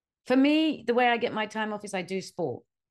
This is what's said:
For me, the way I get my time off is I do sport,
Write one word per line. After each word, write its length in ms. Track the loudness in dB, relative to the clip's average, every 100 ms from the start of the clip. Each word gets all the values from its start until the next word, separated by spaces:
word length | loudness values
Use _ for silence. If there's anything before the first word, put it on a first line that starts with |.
| _ _ 0
For 100 | 4
me, 480 | 6 4 2 -2 0
the 80 |
way 140 | 2 4
I 100 | 2
get 160 | 0
my 100 | -2
time 300 | -4 -4 -4
off 100 | -6
is 80 | -6
I 80 | -6
do 180 | -4 -6
sport, 400 | -6 -4 -4 -4 _ _ _